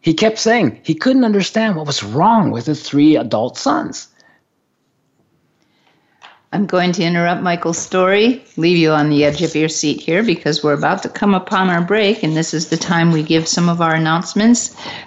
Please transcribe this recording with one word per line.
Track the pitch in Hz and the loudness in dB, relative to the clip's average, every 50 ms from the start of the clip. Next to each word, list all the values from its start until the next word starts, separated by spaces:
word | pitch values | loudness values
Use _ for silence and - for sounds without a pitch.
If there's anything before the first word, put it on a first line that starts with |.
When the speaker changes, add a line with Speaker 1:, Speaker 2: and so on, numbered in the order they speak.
Speaker 1:
He | _ 165 160 | _ 0 0
kept | - 214 220 220 - | 2 2 0 0 0
saying | - 226 226 240 208 - - - _ | 0 0 2 2 2 0 -2 -6 _
he | - 160 | -6 -4
couldn't | - - 254 262 269 247 | -2 0 2 2 4 2
understand | 226 208 202 185 - - 226 220 220 196 | 2 2 0 0 0 -2 -2 0 0 -2
what | 156 156 147 | -4 -4 -6
was | 135 - 110 | -6 -6 -6
wrong | 101 107 135 175 214 233 226 185 123 107 | -6 -2 2 2 4 4 4 2 2 0
with | 117 117 | -4 -4
his | 151 151 - - | -4 -4 -4 -6
three | - - 143 147 156 151 | -2 2 4 6 6 6
adult | 135 120 117 110 107 113 123 - - | 4 2 -2 -2 -2 -2 -4 -6 -4
sons. | - 180 190 - - - - - - _ _ _ _ _ _ _ _ _ _ _ _ _ _ _ _ _ _ _ _ _ _ _ _ _ _ _ _ _ _ _ _ _ _ _ _ _ _ _ _ _ _ _ - - - _ _ _ - | -2 -2 -2 -2 -4 -6 -12 -14 -16 _ _ _ _ _ _ _ _ _ _ _ _ _ _ _ _ _ _ _ _ _ _ _ _ _ _ _ _ _ _ _ _ _ _ _ _ _ _ _ _ _ _ _ -20 -20 -20 _ _ _ -4
Speaker 2:
I'm | 175 202 | -4 -2
going | 170 - 180 180 180 175 | 0 0 0 0 0 0
to | 180 170 | 0 0
interrupt | 170 175 170 170 170 180 - - | 0 0 0 0 0 0 -2 -2
Michael's | 180 175 175 - 165 170 - | -2 -4 -2 -2 -4 -4 -4
story, | - - - 185 185 185 196 208 214 240 254 254 - _ _ | -6 -4 0 0 2 4 4 4 4 2 0 -2 -6 _ _
leave | - 160 170 180 | -2 0 2 2
you | 170 160 156 | 4 4 2
on | 156 151 147 151 | 2 2 2 2
the | 151 143 147 | 2 2 2
edge | 147 143 147 170 | 2 2 0 -4
of | 160 - | -2 -2
your | 165 160 156 | -2 -2 -2
seat | 160 - - 151 143 147 | -2 -2 -2 -2 -4 -4
here | - - 160 185 226 | -4 -2 -2 0 0
because | 233 - - - 147 151 - - | 0 -2 -2 -2 -4 -4 0 0
we're | 151 147 | 0 0
about | 139 147 147 180 196 - | 0 0 -2 -2 -2 -4
to | - | -10
come | - - - 202 196 | -6 -2 0 2 2
upon | 185 190 - 214 196 190 190 | 0 0 -2 -2 0 0 0
our | 175 170 | 0 0
break, | 175 175 202 220 214 196 220 - - | 0 0 0 0 2 0 0 0 -2
and | 156 156 | -2 -2
this | 156 165 - - | -2 -2 -2 -4
is | 156 156 - | -6 -4 -4
the | - | -4
time | 165 - - 175 170 165 170 165 | -6 -2 -2 0 2 2 2 2
we | 156 151 | 0 0
give | 160 165 160 160 | 0 0 0 0
some | 160 - - 175 170 | 0 -2 0 0 0
of | 170 170 | 0 0
our | 170 160 160 | 0 0 0
announcements, | 160 160 156 160 170 185 - - - 208 226 240 233 - - - - - - - - - | 0 0 0 0 -2 -4 -4 -2 0 4 4 4 2 0 -8 -12 -14 -16 -14 -14 -16 -14